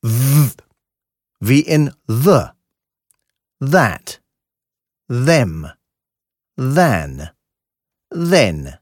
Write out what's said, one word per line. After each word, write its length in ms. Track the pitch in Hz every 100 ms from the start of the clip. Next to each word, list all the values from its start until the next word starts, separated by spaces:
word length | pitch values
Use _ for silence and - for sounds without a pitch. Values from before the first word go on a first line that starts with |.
W 480 | 113 113 131 147 139 - _ _ _ _ _ _ _ _
wie 200 | 101 135
in 320 | - 151 147 - -
the, 460 | 113 156 170 107 _ _ _ _ _ _ _ _ _ _ _
that, 580 | 135 175 123 90 - - _ _ _ _ _ _ _ _ _
them, 640 | 120 135 165 110 80 76 - _ _ _ _ _ _ _ -
than, 760 | 131 147 170 95 73 67 76 _ _ _ _ _ _ _ _
then. 680 | 170 170 180 113 78 67 -